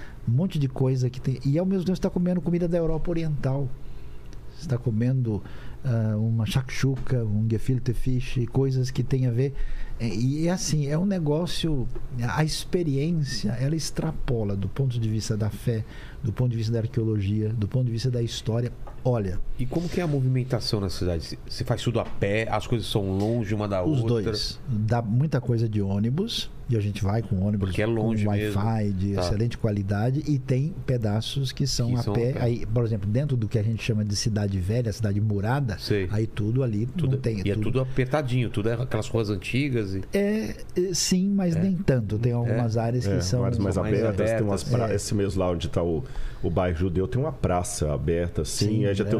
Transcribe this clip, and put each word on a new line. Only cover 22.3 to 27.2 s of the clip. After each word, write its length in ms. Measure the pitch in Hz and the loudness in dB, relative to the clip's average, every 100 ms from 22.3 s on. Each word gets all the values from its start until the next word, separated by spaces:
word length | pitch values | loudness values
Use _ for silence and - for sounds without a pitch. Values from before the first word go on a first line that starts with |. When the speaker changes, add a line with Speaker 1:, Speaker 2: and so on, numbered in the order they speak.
| 104 113 | 2 0
Speaker 2:
as 160 | 107 - | -2 0
coisas 200 | 120 92 | -2 0
são 300 | 113 98 95 | 0 0 0
longe 360 | 104 120 101 104 | 2 0 0 -2
uma 120 | 104 | 0
da 140 | 98 | 0
Speaker 1:
Os 180 | 92 143 | 2 2
Speaker 2:
outra? 220 | 113 117 | 2 2
Speaker 1:
dois. 360 | 107 104 - - - | 0 -2 -4 -6 -4
Dá 340 | 107 107 120 | 0 2 0
muita 380 | 117 113 156 135 | 2 2 2 0
coisa 300 | - 117 117 | 0 0 2
de 120 | 107 | 0
ônibus, 680 | 98 101 110 143 226 - - - - | 0 0 0 0 -2 -4 -6 -8 -2
e 60 | 117 | 0
a 40 | |
gente 200 | 104 98 | 0 0
vai 200 | 98 110 | 0 0